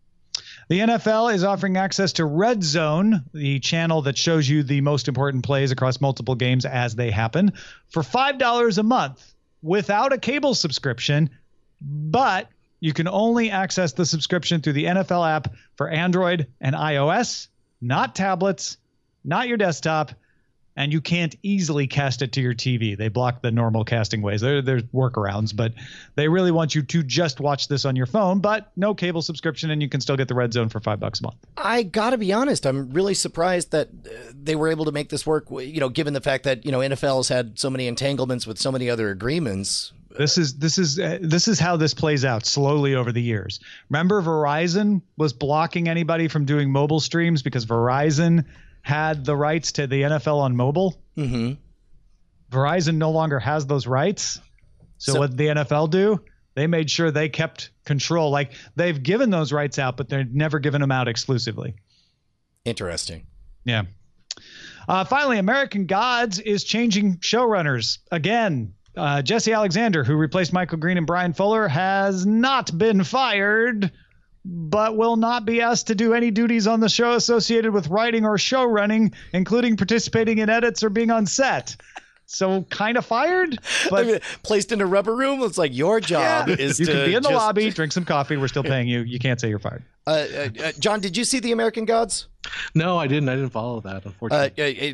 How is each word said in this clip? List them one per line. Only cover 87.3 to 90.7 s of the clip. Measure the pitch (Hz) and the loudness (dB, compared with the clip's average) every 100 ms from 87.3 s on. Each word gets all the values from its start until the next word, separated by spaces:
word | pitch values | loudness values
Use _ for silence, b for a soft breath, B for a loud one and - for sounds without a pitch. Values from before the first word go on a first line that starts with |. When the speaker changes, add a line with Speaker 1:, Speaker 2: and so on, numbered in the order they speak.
| 262 | 2
Speaker 1:
lobby, | 214 208 214 | 2 2 0
drink | 180 156 | 0 -2
some | 185 170 | -2 0
coffee. | 151 139 151 | 0 0 -2
We're | 135 | -2
still | - | -2
paying | 135 135 120 | -2 0 0
you. | 120 | -2
You | 117 123 | -4 -4
can't | 131 123 | -2 0
say | 117 | -2
you're | 104 | -4
fired." | 107 - - _ - | -6 -10 -14 _ -2
Speaker 2:
Uh, | 156 143 135 | -2 -2 -6
uh, | 143 110 | -6 -6
uh, | 151 | -6